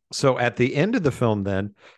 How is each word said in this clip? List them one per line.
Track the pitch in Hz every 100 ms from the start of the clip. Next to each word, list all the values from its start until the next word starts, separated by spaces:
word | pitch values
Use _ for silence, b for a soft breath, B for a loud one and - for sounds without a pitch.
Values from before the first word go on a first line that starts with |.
| _
So | - 139 123
at | 120 -
the | 127 120
end | 190 247
of |
the | 151
film, | - 120 104
then | 98 95 104 - B